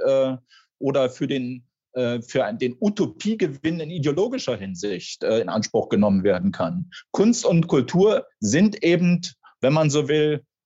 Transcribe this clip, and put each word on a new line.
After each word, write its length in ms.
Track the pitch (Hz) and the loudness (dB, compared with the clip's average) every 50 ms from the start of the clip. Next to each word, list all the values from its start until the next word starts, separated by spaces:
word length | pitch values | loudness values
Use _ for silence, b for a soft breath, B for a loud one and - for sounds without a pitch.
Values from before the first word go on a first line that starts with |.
| - | 0
äh, 320 | 135 135 135 131 131 131 123 _ b b b b b _ - | 0 2 2 2 0 -2 -6 _ b b b b b _ -6
oder 320 | 135 135 127 139 131 123 | -4 -2 0 2 0 0
für 160 | - - 147 | -2 -4 -4
den, 400 | 135 143 131 123 123 127 123 - _ _ _ _ _ - | -4 -2 -4 -4 -6 -8 -10 -14 _ _ _ _ _ -6
äh, 260 | 127 123 120 120 120 | -4 -2 -2 -2 -4
für 220 | 110 - - 131 101 | -6 -4 -2 -2 -2
ein, 140 | 104 117 107 | -2 -2 -2
den 180 | 127 123 123 - | -4 -4 -2 0
Utopiegewinn 1040 | 214 202 202 - 170 - - - - 208 220 214 185 151 135 - - 160 175 165 | -2 0 0 0 -2 -4 -4 -6 -4 -4 -2 -2 -2 -4 -4 -4 -4 -4 -4 -4
in 100 | 156 147 | -6 -8
ideologischer 640 | 180 175 135 151 135 175 208 247 262 - - 135 120 | -6 -4 -2 0 0 0 0 -2 -2 -6 -4 -4 -6
Hinsicht, 680 | 95 95 98 92 87 101 104 92 87 - - - - - | -6 -6 -10 -10 -6 -6 -6 -6 -6 -8 -12 -10 -6 -2
äh, 160 | 104 110 113 | 0 0 0
in 80 | 101 90 | 0 -2
Anspruch 400 | 92 110 107 - - 110 - - | -2 -4 -2 0 0 -2 0 0
genommen 340 | - 101 104 104 98 95 | 2 2 4 4 4 2
werden 300 | 90 101 92 87 90 98 | 2 2 0 2 0 -2
kann. 380 | 90 - 80 80 87 92 - - B B B B | -2 -2 -4 -4 -4 -6 -8 -10 B B B B
Kunst 360 | - - 196 233 233 - - | 0 2 4 4 2 2 2
und 200 | - 180 170 160 | 2 2 2 2
Kultur 600 | - 175 139 123 - - 175 196 214 202 - - - _ - | 2 2 0 0 2 2 4 4 4 4 2 -2 -6 _ -4
sind 440 | 107 101 113 165 208 214 202 - - | -2 0 2 4 4 2 2 0 0
eben, 380 | 170 175 170 180 175 175 170 175 - - _ b b b b | 2 2 4 4 2 2 0 -2 -6 -14 _ b b b b
wenn 120 | - 135 | 0 2
man 180 | 156 156 156 156 | 2 2 2 2
so 180 | 135 151 143 131 | 2 0 0 2
will, 360 | 151 156 151 151 151 151 - _ _ _ _ | 2 2 2 2 0 -2 -6 _ _ _ _